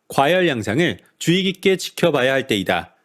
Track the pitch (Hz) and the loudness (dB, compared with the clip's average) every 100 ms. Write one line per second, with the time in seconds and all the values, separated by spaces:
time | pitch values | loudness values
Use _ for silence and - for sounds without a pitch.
0 | _ - 139 185 175 123 104 123 165 90 | _ 0 2 2 0 -2 -2 -2 -2 -4
1 | _ _ - 180 190 190 190 185 - - | _ _ 0 0 0 -2 0 0 -4 -2
2 | 175 147 131 135 - 104 92 87 82 _ | 0 2 0 0 0 -2 0 -2 -4 _